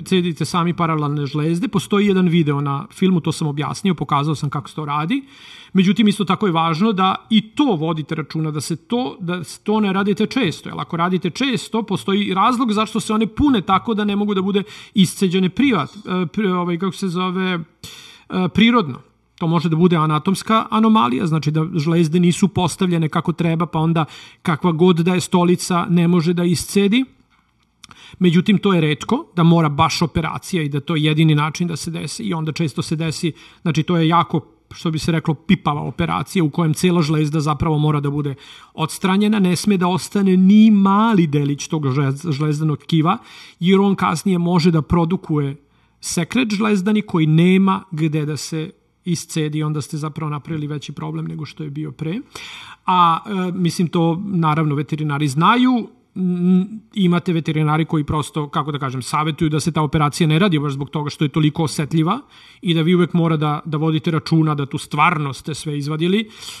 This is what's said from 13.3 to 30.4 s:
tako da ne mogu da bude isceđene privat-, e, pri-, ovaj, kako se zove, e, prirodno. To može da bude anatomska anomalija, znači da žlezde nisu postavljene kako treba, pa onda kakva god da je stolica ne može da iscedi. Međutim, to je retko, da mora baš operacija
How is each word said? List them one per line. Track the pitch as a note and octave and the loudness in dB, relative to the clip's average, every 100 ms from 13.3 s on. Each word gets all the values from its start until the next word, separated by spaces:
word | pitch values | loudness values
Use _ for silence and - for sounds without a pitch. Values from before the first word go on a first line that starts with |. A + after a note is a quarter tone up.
| - D4 B3 | 2 2 2
tako | E3+ F#3+ - | 2 -2 0
da | G#3+ G#3 | -2 -2
ne | G3+ | -2
mogu | G#3 | 0
da | G3 | 0
bude | F#3+ G3+ F#3+ - - | 0 -2 -4 -12 -6
isceđene | - F3+ - G3 F#3 F#3 | 0 2 2 0 2 0
privat-, | - C#4+ G#3 C3 - | 0 0 0 -2 -10
e, | - F#3 F3 | -6 -4 -4
pri-, | - G#3 | -2 -2
ovaj, | F3+ F3 F3 | 0 -2 -2
kako | F#3 - | -4 -4
se | G3 | -6
zove, | E3+ F#3 F3+ F#3 F3 D#3+ _ - - - - _ | -4 -4 -2 -2 -4 -6 _ -20 -20 -20 -20 _
e, | F#3 F#3 | -2 0
prirodno. | - A3+ A#3+ D#3+ A#2+ - _ _ _ | 4 4 4 0 -6 -16 _ _ _
To | E3+ | 0
može | E3+ E3 | 0 2
da | D#3+ | 4
bude | F3+ E3+ | 4 4
anatomska | D#3 D#3 E3+ F#3+ - A3 - | 2 0 0 -2 0 0 0
anomalija, | A3 A3 A3 A#3+ B3+ F3+ | 2 4 4 2 0 0
znači | D#3 D3 | 0 0
da | D#3 D#3+ E3+ | -2 -2 -2
žlezde | D3 E3 D#3+ F3 | 0 2 2 4
nisu | F3 E3+ F#3+ | 2 2 0
postavljene | - F3 - F#3 E3+ D#3+ | 2 -2 0 0 0 0
kako | E3+ E3+ | -2 -4
treba, | D#3+ E3+ E3 E3+ | -2 -2 0 -2
pa | D#3+ | 0
onda | D#3+ E3 D3+ - - _ | 0 0 -2 -8 -20 _
kakva | - D#3 F3+ | -4 0 0
god | D#3+ F3+ E3+ | 4 4 4
da | E3+ | 2
je | F3+ | 0
stolica | - F#3 F3 F3+ - F3 E3+ | 0 2 4 2 0 -2 2
ne | F3 E3+ | 2 4
može | F3+ D#3+ | 2 2
da | F3 | 0
iscedi. | F3 D#3+ - G3 G3+ A#3 C4 _ _ _ _ _ _ _ - - - - | 0 -2 0 2 2 2 0 _ _ _ _ _ _ _ -20 -20 -20 0
Međutim, | F3+ E3+ F3+ G3 | 4 4 4 2
to | G3+ | 2
je | F3+ | 2
retko, | D#3 D3+ - A#3+ E4 - | 2 -2 -2 -4 -2 2
da | |
mora | E3 E3+ D#3+ | 4 6 2
baš | C#3+ D#3+ - | 2 0 2
operacija | E3+ - D#3+ - | -2 -2 -4 -8